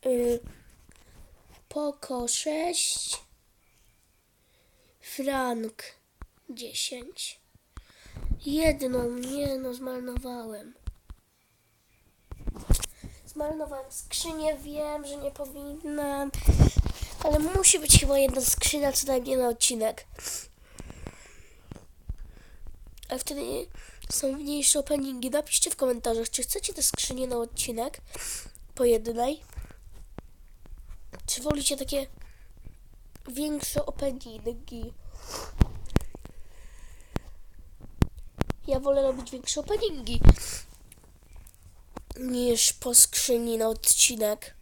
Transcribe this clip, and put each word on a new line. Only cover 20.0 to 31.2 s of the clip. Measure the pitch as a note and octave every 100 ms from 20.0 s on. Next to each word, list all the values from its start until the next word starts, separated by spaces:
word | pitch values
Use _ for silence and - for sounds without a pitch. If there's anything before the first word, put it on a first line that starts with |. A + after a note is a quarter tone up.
| - - - - - - - - - - - - - - - - - - - - - - - - - - - - - - -
A | C4
wtedy | - C#4+ C4 C4+ - - - - -
są | - C4+
mniejsze | C#4 C#4+ D4 C#4 D4+
openingi. | C#4 D4 C4+ B3+ B3
Napiszcie | D4 D4+ - F4
w | -
komentarzach, | C4 A#3+ A#3+ A3+ A3+
czy | -
chcecie | B3 G4 -
te | F#4+
skrzynie | C4+ - - B3+ B3+
na | A#3+
odcinek | A#3 - - A3+ B3+ - - - - - - - -
po | -
jednej. | B3 A3+ A3+ A#3 B3 D#4 - - - - - - - - - - - - - - - - - -